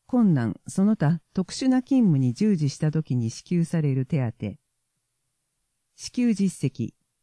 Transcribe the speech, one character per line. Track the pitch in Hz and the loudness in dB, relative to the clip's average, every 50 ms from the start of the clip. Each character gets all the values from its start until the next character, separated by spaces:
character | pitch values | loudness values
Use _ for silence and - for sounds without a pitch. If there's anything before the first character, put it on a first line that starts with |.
| _ | _
困 | - - 247 233 202 165 | -2 0 2 4 4 4
難、 | 135 117 110 - - - | 2 2 -2 -4 -6 -10
そ | - - - 190 | -10 -2 0 0
の | 208 220 | 2 2
他 | - 160 143 175 165 _ _ - | 2 2 0 0 -2 _ _ -6
特 | - 185 - - | -6 -6 -6 -6
殊 | - 269 262 | -4 0 0
な | 254 254 | 2 0
勤 | 254 - 277 262 240 | 0 2 2 2 4
務 | 196 156 135 | 4 4 2
に | 131 123 117 | 2 0 0
従 | - 208 214 208 | 0 0 0 0
事 | 160 151 139 | 0 0 -2
し | - - | -2 -2
た | - 151 | -2 -2
時 | 151 156 151 - 135 | -2 -2 -4 -2 -2
に | 123 117 113 | -2 -2 -4
支 | - - - | -6 -8 -8
給 | - 180 175 165 | -4 -2 -2 -2
さ | - - 170 | 0 -2 -2
れ | 151 143 131 | 0 0 0
る | 131 131 | -2 -2
手 | - - 139 127 113 - | -2 -2 -2 -2 -4 -6
当。 | - 127 104 92 - _ _ _ _ _ _ _ _ _ _ _ _ _ _ _ _ _ _ _ _ _ _ _ _ _ _ _ | -6 -8 -10 -10 -10 _ _ _ _ _ _ _ _ _ _ _ _ _ _ _ _ _ _ _ _ _ _ _ _ _ _ _
支 | - - - | -18 -16 -10
給 | - - 247 240 226 | -4 -2 0 0 0
実 | - 196 190 - - - 135 - | 2 0 -2 -2 -2 -6 -6 -4
績、 | - 117 - - _ _ _ _ _ | -4 -8 -8 -10 _ _ _ _ _